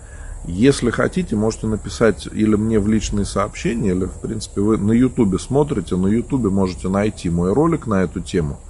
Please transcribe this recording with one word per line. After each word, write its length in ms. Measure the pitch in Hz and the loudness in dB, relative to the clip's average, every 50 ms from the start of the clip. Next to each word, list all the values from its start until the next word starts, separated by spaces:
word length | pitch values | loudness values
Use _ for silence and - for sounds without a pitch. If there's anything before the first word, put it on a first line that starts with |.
| - - - - - - - - - | -18 -18 -16 -16 -14 -12 -12 -12 -10
Если 460 | 82 85 92 117 139 139 - 127 120 | -6 -2 2 4 4 4 4 2 -2
хотите, 440 | 104 - 123 127 - 185 180 - - | 0 0 0 0 0 -2 -4 -2 0
можете 320 | 104 107 113 110 - - | 0 0 0 -2 -2 -4
написать 640 | 110 107 101 - 104 - - 117 110 98 - - - | -4 -4 -4 -4 -6 -2 2 2 2 2 2 -4 -8
или 260 | - 104 107 107 107 | -2 0 2 4 4
мне 220 | 101 107 113 113 107 | 4 2 2 2 2
в 80 | 98 | 2
личные 380 | 107 110 107 - - - 101 98 | 2 2 0 0 0 -2 -2 -2
сообщения, 680 | - - 98 101 110 - - - 175 233 226 143 95 90 | -2 -2 -2 -2 -2 -4 -4 -4 -4 -2 0 0 0 0
или, 120 | 92 92 | 0 0
в 160 | 90 - - | -4 -6 -6
принципе, 400 | - - 113 110 - - - 101 | -8 -6 -6 -6 -8 -8 -4 0
вы 160 | 101 107 110 | 2 2 2
на 160 | - 101 104 113 | 2 4 4 4
Ютубе 460 | 120 127 127 120 - 117 98 92 87 | 4 4 4 4 2 2 2 2 0
смотрите, 580 | - - 127 143 151 143 143 107 80 - 92 | -2 0 2 2 2 2 0 -4 -4 -2 -2
на 120 | 90 92 98 | 0 2 2
Ютубе 420 | 107 120 117 - 143 131 113 98 | 2 0 0 0 -2 0 0 2
можете 400 | 95 98 95 92 90 - - 92 | 2 2 0 0 -2 -4 -4 -2
найти 400 | 95 98 104 110 104 - - 87 | 0 0 0 0 -2 -4 -4 -2
мой 240 | 82 85 87 92 101 | 0 0 2 2 2
ролик 320 | 135 160 170 165 147 - | 2 2 2 2 -2 -2
на 160 | 117 104 95 92 | -2 0 0 0
эту 180 | 85 - 92 | 0 -2 -6
тему, 380 | 85 - - 90 80 71 69 - - - | -8 -4 -2 -2 -2 -2 -4 -8 -14 -20